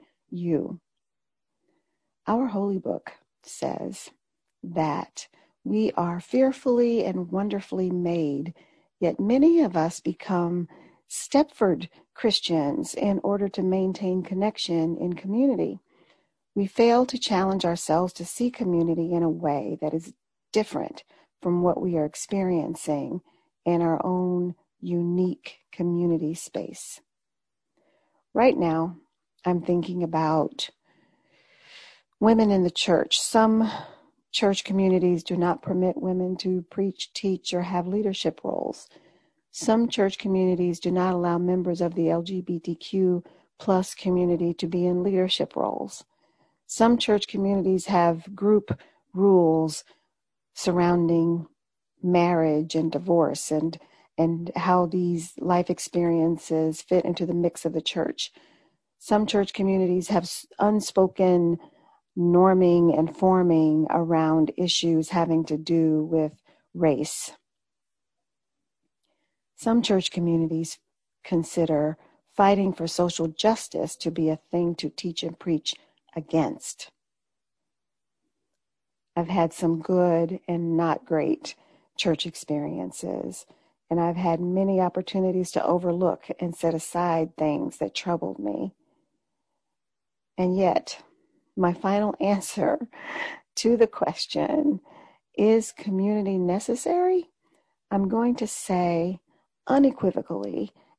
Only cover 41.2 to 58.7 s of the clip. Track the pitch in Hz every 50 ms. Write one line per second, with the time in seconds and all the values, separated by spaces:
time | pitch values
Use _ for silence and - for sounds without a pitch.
41.2 | 175 175 175 175 175 180 185 185 175 180 170 175 175 170 175 175 165 160 165 170
42.2 | 170 185 190 180 180 - 175 165 - 175 165 - - - - 190 185 180 180 175
43.2 | - - _ _ _ _ _ - - 214 190 185 185 - - - - 185 180 180
44.2 | 180 175 175 165 175 170 165 - 180 165 180 175 175 180 180 180 180 202 190 185
45.2 | 185 185 - - 147 - - - - - - - - 202 - - - _ _ _
46.2 | _ _ _ _ _ _ _ _ _ - - - 226 233 240 233 - - 208 202
47.2 | - - - 202 196 196 202 196 180 190 190 180 - - 196 175 170 170 165 165
48.2 | - 190 202 - 196 208 214 202 202 - 131 - - _ _ _ _ _ - 180
49.2 | 196 202 190 180 170 160 160 160 160 156 151 - - _ _ _ _ _ _ _
50.2 | _ _ _ _ _ _ _ - - 190 175 175 175 175 175 175 170 165 170 170
51.2 | 165 170 170 170 156 - _ _ _ _ _ _ _ _ _ _ - 175 180 175
52.2 | 170 175 175 165 160 156 151 151 160 160 - 160 160 160 - 185 175 190 175 170
53.2 | 151 - - - - - 156 156 160 165 165 - - _ _ _ _ _ _ -
54.2 | 165 165 170 165 170 175 - - 165 190 180 180 175 165 185 180 175 175 175 165
55.2 | 165 - - - - 180 180 180 175 - 170 - - - - 175 170 170 170 165
56.2 | 160 165 165 160 - - 165 160 160 160 156 - - - 185 180 - 180 170 -
57.2 | 175 160 170 175 170 170 - - - 160 175 160 - - - 175 160 - - -
58.2 | - - _ - _ _ _ _ _ _